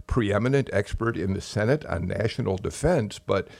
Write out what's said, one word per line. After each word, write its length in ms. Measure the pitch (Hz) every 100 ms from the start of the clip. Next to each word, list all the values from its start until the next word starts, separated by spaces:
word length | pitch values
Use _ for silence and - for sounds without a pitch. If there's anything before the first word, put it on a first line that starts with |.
| -
preeminent 640 | 131 101 101 123 139 -
expert 420 | 95 101 - 113 -
in 200 | 95 95
the 60 |
Senate 440 | - 104 110 151 -
on 220 | 85 90
national 500 | - 110 - 98 92
defense. 640 | 90 - 151 170 104 -
But 300 | - 98 -